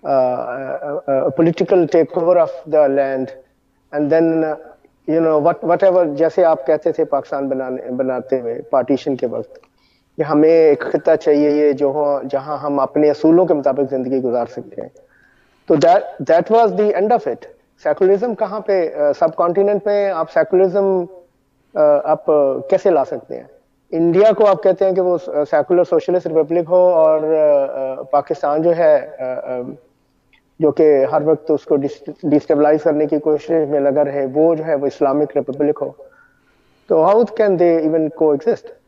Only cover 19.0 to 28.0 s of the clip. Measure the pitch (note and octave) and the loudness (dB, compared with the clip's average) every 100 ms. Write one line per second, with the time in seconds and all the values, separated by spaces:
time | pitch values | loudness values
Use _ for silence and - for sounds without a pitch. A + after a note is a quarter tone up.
19 | D3 C#3 E3 D#3+ F3 F3 G3 G#3 G3+ G3+ | -2 0 -2 0 -2 0 0 0 -2 -2
20 | G3+ F3 D#3+ E3+ D#3 F#3 F#3+ F#3 G3 F#3+ | -2 -4 -4 -2 0 2 2 2 0 -2
21 | F3 - _ _ _ _ _ - D3+ D3 | -4 -12 _ _ _ _ _ 0 2 2
22 | - D3+ - D3+ C#3 C3 - F#3 G3+ D#3+ | 0 -2 2 2 2 -2 -2 0 2 0
23 | - C3+ - B1 B2+ _ _ _ _ E3 | -2 -8 -12 -16 -16 _ _ _ _ -2
24 | E3+ E3+ G#3+ G3+ G#3 F#3+ G3+ F3+ F#3+ F#3 | 0 4 4 4 2 2 0 2 0 0
25 | F3+ F3 - D3 D3 D3+ C#3 F3+ F3 E3 | 0 -2 -4 -4 -2 -2 0 0 2 0
26 | - F3+ E3 D#3+ D3 E3+ D#3+ F3+ F3+ E3+ | 0 -2 0 -2 0 -2 0 2 4 4
27 | D#3 D#3 D#3 D#3+ D3+ C#3+ C3+ B2+ C3+ C3 | 2 2 0 2 4 2 0 -4 -8 -8